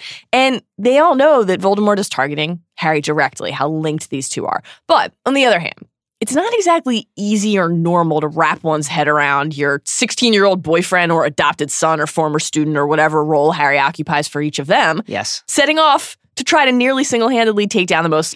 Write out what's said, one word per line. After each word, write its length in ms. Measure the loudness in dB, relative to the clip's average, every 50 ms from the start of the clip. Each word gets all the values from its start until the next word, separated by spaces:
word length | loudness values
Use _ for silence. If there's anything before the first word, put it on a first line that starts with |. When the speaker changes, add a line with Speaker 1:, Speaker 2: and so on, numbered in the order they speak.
| -18 -20 -20 -20 _ -2 0
Speaker 1:
And 300 | 2 2 2 0 -2 -6 _ _ -2
they 180 | 0 2 4 4
all 160 | 4 4 4
know 300 | 4 4 4 4 4 4
that 160 | 2 0 0
Voldemort 380 | 2 0 2 2 2 2 2 0
is 100 | -2 -4
targeting 520 | -2 -4 -2 -2 -2 -4 -4 -4 -4 -8 _ _ _
Harry 240 | -4 -2 0 0 0
directly, 520 | 0 -2 0 0 0 -2 -2 -6 -10 -8
how 180 | -6 -4 -4 -4
linked 400 | -2 -4 -4 -4 -4 -6 -8 -8
these 180 | -10 -8 -8 -8
two 200 | -8 -8 -6 -4
are. 160 | -6 -6 -8 -12 -20 _ _ 2
But 260 | 2 2 2 0 _ _ -4 -2
on 80 | 0
the 100 | 2 4
other 140 | 4 2 2
hand, 160 | 0 -6 -12 _ -20 _ _ _ _ _ _ -8
it's 140 | -6 -2 -2
not 180 | -2 -2 0 -2
exactly 520 | 0 2 2 2 0 0 -2 -4 -4 -4 _ _
easy 440 | -8 -4 -2 0 0 0 0 0 0
or 100 | 0 0
normal 520 | 0 0 0 2 2 2 2 2 0 -2
to 60 | -2 -4
wrap 360 | 0 0 0 0 0 -2 -2
one's 240 | -2 -2 -2 -2 -4
head 200 | -2 -2 0 2
around 480 | 2 2 2 2 2 0 0 -2 -4
your 280 | -2 -2 -2 -2 -2 _
sixteen-year-old 800 | -6 -4 -4 -4 -4 -4 -2 0 2 2 4 4 2 2 0 -2
boyfriend 480 | 0 0 0 0 0 0 0 2 2
or 140 | 2 0 0
adopted 440 | -2 -2 0 0 -2 0 -2 -4 -6
son 300 | -4 -2 0 0 0 0
or 80 | -2 -4
former 320 | -2 -2 -2 0 -2 -2
student 360 | -4 -2 -2 -2 -2 0 0
or 120 | 0 0 0
whatever 360 | 2 2 2 2 2 0 0
role 280 | 2 0 2 2 2
Harry 260 | 2 2 0 2 2 2
occupies 500 | 0 0 -2 -4 -6 -2 -2 -2 -2 -2
for 140 | -6 -6
each 160 | -6 -4 -4 -6
of 80 | -2
them, 380 | 0 2 2 2 2 0 -2 -6
Speaker 2:
Yes. 380 | -8 -8 -8 -6 -6 -8 -10 _ -6
Speaker 1:
setting 300 | -2 0 0 2 2 2
off 400 | 4 4 4 2 0 -6 -16 _ _ _ _ -10
to 60 | -6
try 220 | 0 2 2 4
to 60 | 4
nearly 320 | 2 2 2 0 0 0 -2
single-handedly 640 | -2 0 0 0 0 2 2 0 0 2 0 -2 0
take 200 | 0 -2 0 0
down 140 | 0 0 0
the 60 | 2
most 240 | 0 0 0 -2 -4